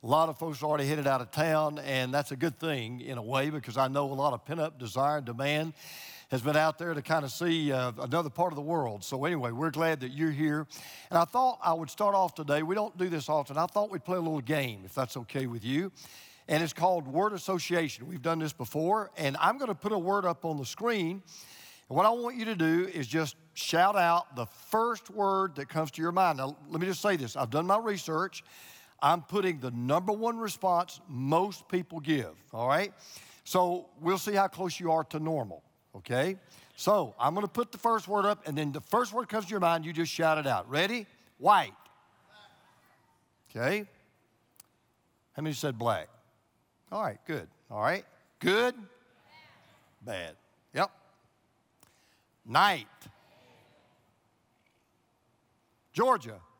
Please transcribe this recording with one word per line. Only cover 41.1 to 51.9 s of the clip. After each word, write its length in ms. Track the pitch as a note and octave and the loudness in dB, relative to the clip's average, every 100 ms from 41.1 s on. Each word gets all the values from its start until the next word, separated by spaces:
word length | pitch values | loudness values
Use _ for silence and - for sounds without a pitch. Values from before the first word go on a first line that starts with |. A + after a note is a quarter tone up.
| _ _ _ | _ _ _
White. 340 | - F#3+ A#2+ - - _ _ _ _ - - _ _ _ _ _ _ _ _ _ _ | 6 6 4 -8 -20 _ _ _ _ -20 -20 _ _ _ _ _ _ _ _ _ _
Okay. 360 | A2+ B2+ G#3 G3+ _ _ _ _ _ _ _ - _ _ _ _ _ _ | -2 0 0 -4 _ _ _ _ _ _ _ -20 _ _ _ _ _ _
How 80 | - | -6
many 120 | D#3 | -4
said 240 | C3+ D3+ A2+ | -2 -4 -2
black? 300 | A#2 F#2+ D2+ _ _ _ _ _ _ _ _ | 0 0 -4 _ _ _ _ _ _ _ _
All 120 | G3+ | -4
right, 180 | F#3+ G#2 - | -4 -6 -8
good. 240 | D#3 B2+ _ _ | -8 -8 _ _
All 120 | G#2+ | -2
right. 240 | A#2 F#3 - _ _ _ | 0 -2 -6 _ _ _
Good? 360 | E3+ G3+ B3 B3 G3+ _ _ _ _ - - - _ _ _ _ | 2 2 2 -2 -20 _ _ _ _ -20 -20 -20 _ _ _ _
Bad. 340 | G#2 G2 E2 D#2 _ _ _ | -10 -8 -8 -14 _ _ _
Yep. 180 | B2+ G3 _ _ _ _ _ _ _ _ _ _ | -4 -4 _ _ _ _ _ _ _ _ _ _